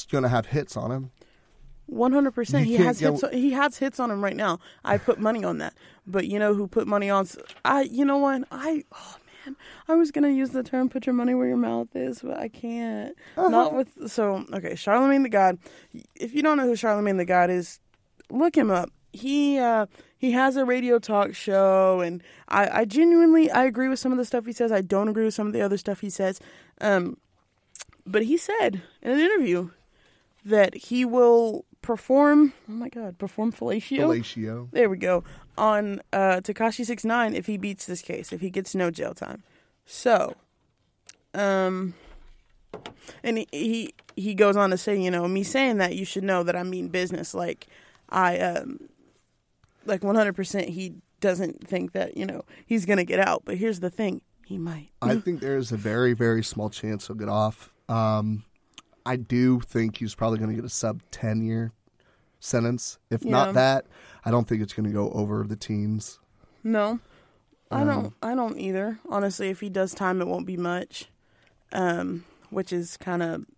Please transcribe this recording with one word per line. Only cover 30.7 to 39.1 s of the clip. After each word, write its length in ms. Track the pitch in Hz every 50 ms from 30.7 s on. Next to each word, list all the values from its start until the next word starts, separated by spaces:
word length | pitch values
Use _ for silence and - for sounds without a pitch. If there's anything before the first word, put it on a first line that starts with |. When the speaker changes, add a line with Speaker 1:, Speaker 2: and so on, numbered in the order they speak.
| -
Speaker 2:
he 300 | - - - 240 247 254
will 580 | 233 233 247 240 240 233 233 233 220 208 - - _ _ _
perform, 720 | - - 233 - - - 262 277 294 294 302 294 302 269 - - _
oh 60 | 214 214
my 160 | 233 240 -
God, 280 | - 233 220 185 175
perform 360 | - 202 190 - - 220 233 -
fellatio? 460 | - 226 233 208 220 - - 269 269
Speaker 1:
Fellatio. 720 | 302 320 113 120 113 - - 113 110 110 113 120 120 123
Speaker 2:
There 180 | - 240 233 202
we 80 | 190
go. 260 | 180 185 180 180 175 175 - - - - - _
On, 440 | - 214 214 214 208 214 202 202 - - _
uh, 300 | - 196 196 190 185 185
Tekashi 420 | 190 - 202 - 226 226 214 - 240
six 200 | 226 240 196 -
nine 300 | 220 233 240 233 214 220
if 100 | - -
he 100 | - 208
beats 300 | 190 190 202 196 - -
this 160 | - 180 175
case, 320 | - - 170 - - - -
if 80 | 165
he 80 | 185 180
gets 260 | 185 196 185 - -
no 160 | 175 180 170
jail 220 | 170 175 170 -